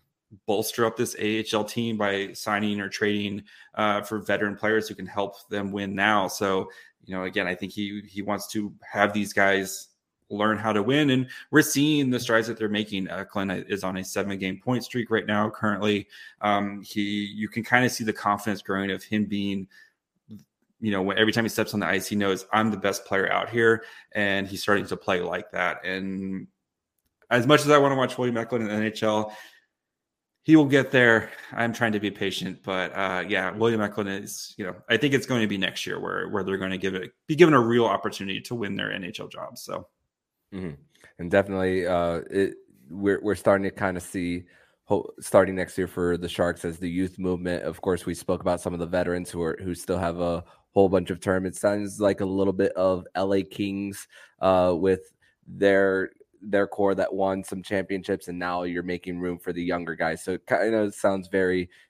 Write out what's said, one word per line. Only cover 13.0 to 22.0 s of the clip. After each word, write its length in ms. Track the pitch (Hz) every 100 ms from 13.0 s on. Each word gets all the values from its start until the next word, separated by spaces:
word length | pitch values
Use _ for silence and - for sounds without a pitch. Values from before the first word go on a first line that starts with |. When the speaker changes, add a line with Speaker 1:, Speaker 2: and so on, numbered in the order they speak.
| 92
Speaker 1:
Eklund 560 | 87 95 104 95 92 98
is 140 | 98
on 140 | 92 92
a 80 |
seven-game 560 | 92 - 98 98 95 92
point 220 | - 123
streak 260 | 113 127 113
right 140 | 113
now, 240 | 107 104 107
currently. 580 | - 110 101 104 104 - - - -
Um, 400 | 104 101 101 101
he, 420 | 98 - 101 104
you 240 | 104 107 107
can 160 | 120
kinda 240 | 110 123 127
see 160 | -
the 80 | 110
confidence 480 | 101 104 104 113 95
growing 300 | - 95 98
of 120 | 95
him 220 | - 107
being, 420 | 101 101 101 98 95 - - _ _ _ - 107 _ _ _ -
you 120 | 110
know, 100 | 98
when, 160 | 95 98
every 160 | 110
time 140 | 113 113
he 20 |
steps 240 | - 107
on 80 | 104
the 60 | 85
ice, 200 | 95